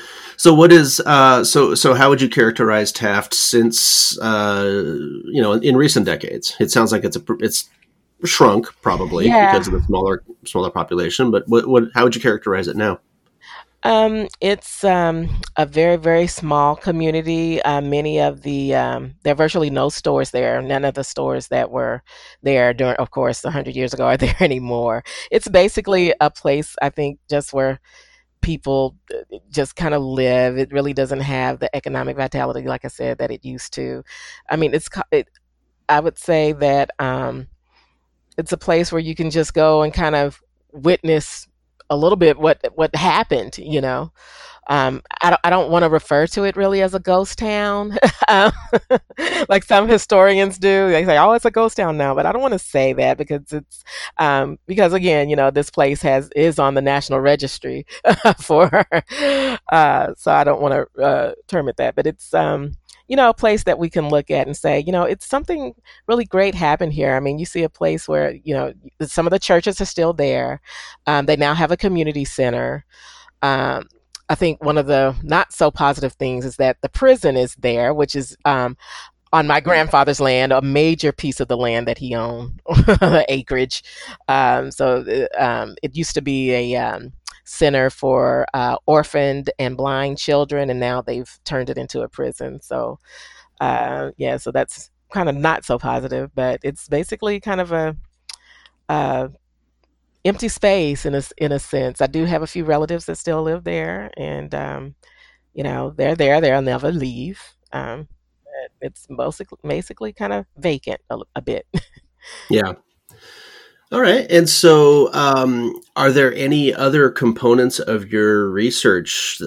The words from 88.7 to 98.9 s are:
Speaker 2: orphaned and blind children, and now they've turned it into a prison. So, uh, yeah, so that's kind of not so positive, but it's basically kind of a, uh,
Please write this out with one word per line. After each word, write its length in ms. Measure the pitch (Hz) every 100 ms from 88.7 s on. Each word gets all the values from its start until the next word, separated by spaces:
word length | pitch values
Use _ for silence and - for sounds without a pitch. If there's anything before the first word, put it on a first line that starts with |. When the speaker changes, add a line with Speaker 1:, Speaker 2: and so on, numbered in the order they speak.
| 123 -
Speaker 2:
orphaned 640 | 151 147 147 139 139 135 -
and 160 | 127 127
blind 420 | 135 135 139 143
children, 500 | - 147 143 147 139
and 100 | 127
now 200 | 123 123
they've 380 | 123 123 123 - -
turned 240 | 139 127
it 80 | 127
into 240 | 123 131
a 60 | 117
prison. 520 | - 131 - 131 131
So, 380 | - 131 117 127 _ - - - _ -
uh, 500 | 135 123 123 135 139 -
yeah, 180 | 131 131
so 140 | 131
that's 380 | 135 123 - - _ _
kind 160 | 202 165
of 60 | 143
not 280 | 160 147
so 140 | - 123
positive, 520 | 127 123 131 131 139
but 260 | - 127 117
it's 260 | 143 143 -
basically 520 | 147 - 220 214 202
kind 200 | 214 185
of 100 | 175
a, 240 | 165 160 151 - _ - - _ _ _ _
uh, 400 | -